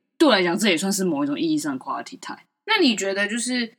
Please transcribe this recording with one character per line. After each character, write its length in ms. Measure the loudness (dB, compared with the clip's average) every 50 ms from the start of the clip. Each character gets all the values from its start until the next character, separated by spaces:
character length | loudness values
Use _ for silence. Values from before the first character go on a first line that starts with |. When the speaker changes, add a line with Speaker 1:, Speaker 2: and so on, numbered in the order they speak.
| _ _ _
Speaker 1:
对 100 | 4 6
我 60 | 6 6
来 100 | 4 4
讲， 140 | 2 0
这 100 | 0 2 2
也 60 | 2
算 160 | 2 0 -2
是 120 | -2 0 0
某 180 | 0 0 0 -2
一 40 |
种 120 | -2 -2 -2
意 140 | -2 0 0
义 20 |
上 220 | -2 -2 -4 -6
的 80 | -6 -6
quality 340 | -8 -8 -8 -8 -12 -16 -16
time。 200 | -14 -14 -14 -14 _ _ _ _ -4
Speaker 2:
那 100 | -2 2
你 180 | 4 4 2 2
觉 180 | 0 -2 -2 -2
得 140 | -2 -2
就 100 | -2 -2
是 380 | -4 -4 -4 -4 -4 -4 -6 _